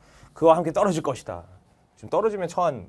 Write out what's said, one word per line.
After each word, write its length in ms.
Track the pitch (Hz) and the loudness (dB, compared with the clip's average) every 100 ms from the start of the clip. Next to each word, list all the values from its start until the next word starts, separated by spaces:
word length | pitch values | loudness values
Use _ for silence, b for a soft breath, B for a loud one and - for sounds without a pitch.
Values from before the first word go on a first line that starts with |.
| b b b | b b b
그와 240 | - 165 165 | 2 4 6
함께 160 | 170 | 2
떨어질 280 | 156 202 160 | 0 0 0
것이다. 440 | 147 120 - 87 85 - _ _ _ _ | -4 -6 -10 -14 -16 -20 _ _ _ _
지금 140 | 107 | -6
떨어지면 400 | - 214 208 170 | -2 -2 -2 -6
처한 380 | 185 175 123 | -2 -2 -4